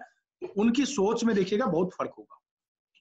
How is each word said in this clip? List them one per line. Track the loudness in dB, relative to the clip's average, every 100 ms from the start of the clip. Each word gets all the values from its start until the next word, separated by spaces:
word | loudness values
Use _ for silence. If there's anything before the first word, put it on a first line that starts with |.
| -6 _ _ -16 -8 0
उनकी | 2 2 0
सोच | 2 0 2
में | 0 0
देखिएगा | 0 0 0
बहुत | 0 0 -4
फर्क | -10 -10
होगा, | -20 -20 _ _ _ _ _ _